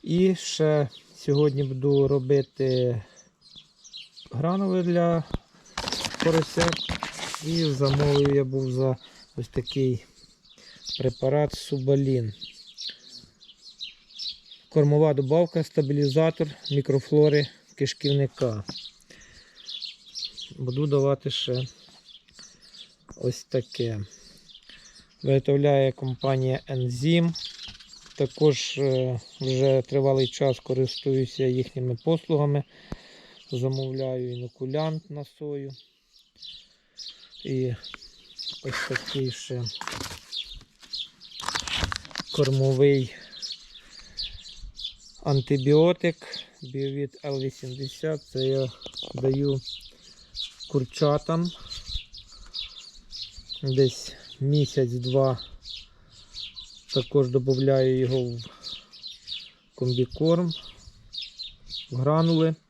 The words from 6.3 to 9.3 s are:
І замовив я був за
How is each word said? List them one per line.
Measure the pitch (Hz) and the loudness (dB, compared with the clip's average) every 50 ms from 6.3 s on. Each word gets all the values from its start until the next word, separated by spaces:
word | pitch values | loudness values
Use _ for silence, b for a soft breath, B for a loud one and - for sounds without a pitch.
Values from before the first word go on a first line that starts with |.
| 160 165 151 - - 170 170 175 156 - - - - - - - - - - - - - 156 | 4 4 2 0 0 2 2 2 2 -2 -4 -6 -6 -6 -6 -8 -8 -10 -10 -10 -10 -8 -4
І | 156 165 170 165 | -2 0 2 2
замовив | 151 139 131 139 139 139 143 147 147 143 143 143 143 139 | 2 2 2 2 2 4 4 4 4 4 6 4 6 4
я | 139 139 | 4 2
був | 131 131 135 135 131 | 2 -2 -2 -2 -2
за | 123 127 135 131 127 - B B B B B B | 0 0 2 2 0 -2 B B B B B B